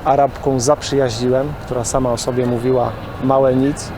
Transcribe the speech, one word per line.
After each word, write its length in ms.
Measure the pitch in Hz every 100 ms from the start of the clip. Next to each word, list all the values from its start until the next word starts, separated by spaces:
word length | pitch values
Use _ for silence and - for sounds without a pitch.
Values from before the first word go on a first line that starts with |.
Arabką 560 | 160 139 139 - 143 131
zaprzyjaźniłem, 920 | 123 147 - 139 127 110 123 131 143 143
która 200 | - 123
sama 280 | 113 139 127
o 40 | 117
sobie 300 | - 123 123
mówiła: 460 | 120 127 127 117 104 - -
„Małe 320 | 131 135 135 131
nic”. 360 | 139 147 -